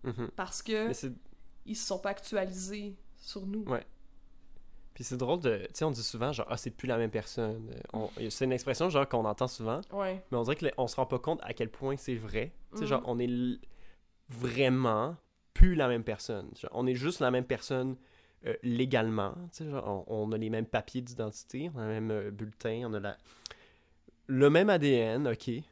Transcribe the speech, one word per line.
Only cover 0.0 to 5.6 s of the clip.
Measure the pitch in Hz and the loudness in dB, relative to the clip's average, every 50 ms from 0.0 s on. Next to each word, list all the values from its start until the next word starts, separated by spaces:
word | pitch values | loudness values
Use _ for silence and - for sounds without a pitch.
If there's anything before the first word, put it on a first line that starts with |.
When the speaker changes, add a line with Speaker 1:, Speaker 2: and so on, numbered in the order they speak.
| - | -4
Speaker 1:
Mhm. | 131 113 123 117 - - | -6 -4 -4 -6 -6 -6
Speaker 2:
Parce | - 196 185 - - | -6 -8 -6 -6 -8
que | - - 220 214 220 220 | -4 -2 0 0 0 0
Speaker 1:
Mais | - | -2
c'est | - - 135 123 - - - - - - - - - - | -4 -4 -8 -8 -8 -14 -18 -16 -16 -16 -16 -16 -14 -10
Speaker 2:
ils | - 214 | -8 -6
se | - - | -6 -2
sont | - 196 185 | -2 -4 -2
pas | - 202 | -2 -4
actualisés | 175 - - - 214 202 190 190 185 185 185 190 202 208 202 208 196 - - - - | -4 -4 -6 -2 -2 -2 -2 -2 -4 -6 -6 -6 -6 -6 -8 -10 -12 -12 -16 -18 -18
sur | - - - - 202 190 | -16 -14 -10 -10 -8 -6
nous. | 196 196 220 214 | -4 -4 -4 -2
Speaker 1:
Ouais. | 202 127 117 - - - - - - - - - - - - - - - - - - - - - - - | -2 -2 -2 -2 -6 -18 -18 -18 -20 -18 -20 -20 -20 -20 -18 -16 -14 -14 -14 -14 -14 -16 -14 -16 -16 -14
Puis | - 123 | -10 -8
c'est | - 127 | -6 -4
drôle | 123 127 123 160 180 | -2 0 2 0 2
de, | 160 127 110 98 | 4 2 2 2